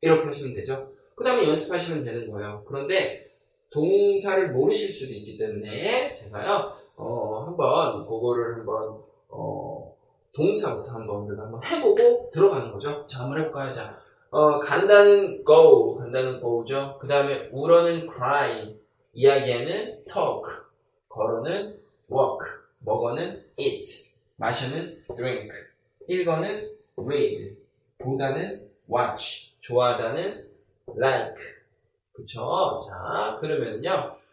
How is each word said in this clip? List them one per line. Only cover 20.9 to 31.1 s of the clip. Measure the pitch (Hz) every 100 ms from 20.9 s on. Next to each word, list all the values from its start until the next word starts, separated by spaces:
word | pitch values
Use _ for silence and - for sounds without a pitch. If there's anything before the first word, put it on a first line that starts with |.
| _ _
걸어는 | - 107 117 117 190 208 - _ _ _
walk, | 131 - - - - _ _
먹어는 | 107 110 117 117 101 98 - -
eat, | 139 - - - - _ _ _
마셔는 | 113 127 127 147 175 - _ 123
drink, | 127 127 - - - _ _ _ -
읽어는 | 180 170 160 190 214 - - _ -
read, | - 147 - - 101 - _ _ _ _
보다는 | 127 135 139 - 196 - - _ _
watch, | 117 - - - - - _
좋아하다는 | - 120 123 120 95 - 131 - - _ _ _ - -
like. | 131